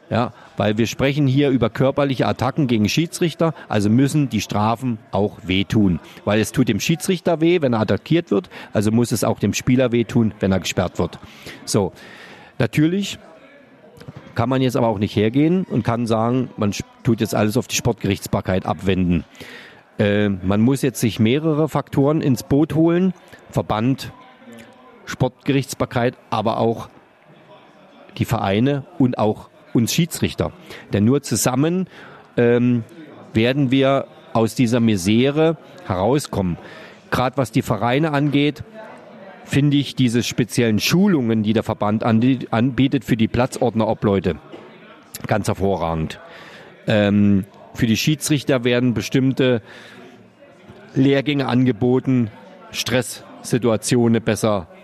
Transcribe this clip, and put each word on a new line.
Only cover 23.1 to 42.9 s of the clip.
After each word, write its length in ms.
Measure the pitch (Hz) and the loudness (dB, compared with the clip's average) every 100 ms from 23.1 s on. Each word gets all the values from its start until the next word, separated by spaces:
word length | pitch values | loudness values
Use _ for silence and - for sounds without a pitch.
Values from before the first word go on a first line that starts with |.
| - - - - | -2 -14 -20 -8
Verband, 640 | - - 107 120 135 - - - - - - - - - - | -4 -2 0 0 -2 -6 -18 -20 -20 -20 -20 -20 -20 -20 -20
Sportgerichtsbarkeit, 1120 | - - 127 - - 135 131 - 123 127 120 - - | -12 -2 -2 -2 -2 0 0 -4 -4 0 -2 -4 -6
aber 280 | 113 107 113 | -4 -2 0
auch 300 | 117 117 - - _ _ _ - - - - - - - - - | 0 -2 -8 -20 _ _ _ -20 -20 -20 -20 -20 -20 -20 -16 -6
die 60 | |
Vereine 600 | - 110 101 101 131 143 135 - | -4 -2 0 0 0 -2 -6 0
und 200 | 127 - | 0 2
auch 320 | 107 107 - - - | -2 -2 -8 -20 -4
uns 200 | - 110 | 0 0
Schiedsrichter. 600 | - 170 - 92 - 82 - - - - | 0 -2 -2 -4 -2 -6 -6 -20 -20 -4
Denn 120 | 101 | 0
nur 180 | 107 143 | 2 2
zusammen, 640 | - 107 131 127 156 180 185 - - - - - | 0 -2 0 2 2 0 -4 -10 -20 -20 -8 0
ähm, 480 | 120 120 123 120 110 - - - - | 4 4 4 0 -2 -16 -20 -20 -4
werden 360 | 110 117 135 135 | 0 2 2 2
wir 360 | 135 131 135 - - - | 4 4 2 -2 -14 -4
aus 220 | 117 113 | 0 0
dieser 260 | - 117 120 | 2 2 4
Misere 800 | 113 101 87 113 131 147 160 160 - - - | 2 2 2 2 2 2 0 0 -8 -16 -6
herauskommen. 680 | 90 101 143 - - 90 82 - - - - - | -2 0 0 -2 -4 -4 -4 -10 -20 -20 -20 -8
Gerade 260 | - 127 - | -2 -2 -2
was 160 | 123 | -2
die 100 | 135 | -2
Vereine 500 | - 110 117 135 160 | -2 -2 0 0 0
angeht, 520 | 143 147 139 147 139 - - - - - - - - | 0 0 0 0 -4 -12 -18 -20 -20 -20 -20 -20 -20
finde 320 | - 143 147 143 | -4 0 2 2
ich 180 | 131 | -2
diese 280 | - 127 120 | 0 0 0
speziellen 580 | 107 - 117 - 117 107 | -2 -2 -2 0 2 2
Schulungen, 600 | - 165 202 160 117 113 | 2 2 2 2 0 0
die 100 | 107 | 0
der 100 | 110 | 0
Verband 400 | - 107 104 107 | -2 -2 -2 0
andi-, 440 | 120 110 127 127 - | 2 2 4 0 -2
anbietet 540 | 135 127 120 131 | 0 0 2 0